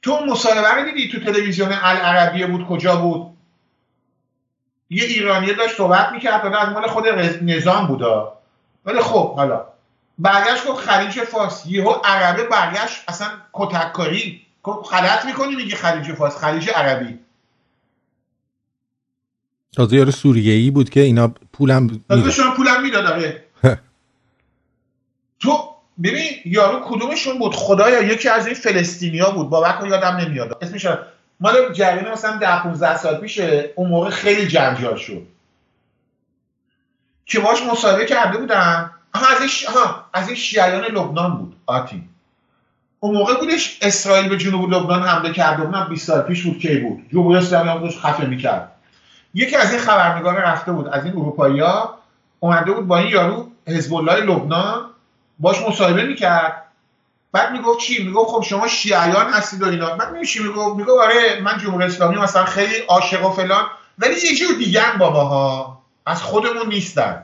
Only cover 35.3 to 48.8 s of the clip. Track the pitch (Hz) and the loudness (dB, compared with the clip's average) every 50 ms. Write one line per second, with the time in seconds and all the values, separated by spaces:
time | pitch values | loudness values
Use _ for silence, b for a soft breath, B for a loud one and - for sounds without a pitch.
35.3 | _ _ _ _ _ _ _ _ _ _ _ _ _ _ _ _ _ _ _ 1017 | _ _ _ _ _ _ _ _ _ _ _ _ _ _ _ _ _ _ _ _
36.3 | _ _ _ _ _ _ _ _ _ _ _ _ _ _ _ _ _ _ _ - | _ _ _ _ _ _ _ _ _ _ _ _ _ _ _ _ _ _ _ -4
37.3 | - 151 - 220 233 233 247 247 226 - - 208 196 196 226 226 277 240 233 190 | -2 0 2 2 0 0 0 -2 -4 0 2 2 2 2 2 0 2 2 2 0
38.3 | 185 220 262 240 226 196 180 170 170 165 170 170 - - _ _ _ 202 262 262 | 0 -4 -2 0 2 2 2 2 2 0 -2 -8 -12 -20 _ _ _ 0 2 4
39.3 | 262 262 277 277 - - - - - 254 240 190 - - - _ - 185 190 214 | 4 4 0 -2 -4 -4 -6 0 2 2 2 2 0 -8 -14 _ -6 -6 -6 -4
40.3 | 247 240 - - - - 180 185 185 190 208 226 214 202 170 139 143 170 175 180 | -6 -6 -8 -4 2 4 4 4 2 0 -4 -4 -4 -4 -4 -4 -2 -2 -2 -2
41.3 | 151 120 98 90 - _ _ - 123 131 127 - 104 92 85 - _ _ _ _ | -2 -4 -8 -12 -16 _ _ -4 -4 -4 -4 -6 -12 -14 -16 -16 _ _ _ _
42.3 | _ _ _ _ _ _ _ _ _ _ _ _ _ _ - 208 208 208 202 196 | _ _ _ _ _ _ _ _ _ _ _ _ _ _ -4 0 2 2 2 2
43.3 | 254 269 - 330 320 320 - - - - 208 202 196 - - 196 196 196 190 190 | 2 0 2 -2 -2 -2 -2 -6 -8 -2 0 0 0 0 2 4 4 4 4 2
44.3 | 196 180 151 196 190 185 180 175 180 185 180 165 175 180 180 180 170 160 160 165 | -2 -2 -2 -2 0 0 0 0 0 0 2 2 0 0 2 2 0 0 0 -4
45.3 | 170 185 165 156 156 151 156 - 185 190 190 - 165 156 - - 160 139 - - | 0 2 2 2 2 0 -2 -4 -2 -4 -4 -4 -6 -8 -2 0 0 0 0 0
46.3 | 180 170 - 175 147 - - 165 151 131 120 120 101 - - _ - 175 175 175 | -4 -2 -2 -4 -4 -4 -2 0 0 0 0 -4 -8 -10 -12 _ 0 0 4 4
47.3 | 175 185 180 175 180 165 165 170 165 165 165 165 - - - 151 - - 143 131 | 4 4 4 2 2 2 2 2 -2 -4 -4 -8 -8 -4 -2 -2 -2 0 -2 -4
48.3 | 127 127 131 - 95 90 - - _ _ | -4 -4 -2 -2 -4 -4 -6 -10 _ _